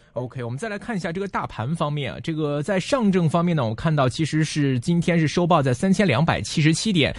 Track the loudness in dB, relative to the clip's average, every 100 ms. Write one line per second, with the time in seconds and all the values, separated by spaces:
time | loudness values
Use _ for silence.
0 | _ -10 -8 -8 -8 -6 -8 -8 -6 -6
1 | -4 -6 -6 -6 -6 -6 -4 -2 -2 -2
2 | -6 -6 -6 -4 -2 -2 -2 -2 0 0
3 | 2 2 2 2 2 0 0 -2 0 2
4 | 2 0 -2 0 -2 0 0 0 0 0
5 | 2 2 2 2 2 4 4 0 2 2
6 | 4 4 2 0 -2 2 2 2 0 2
7 | 2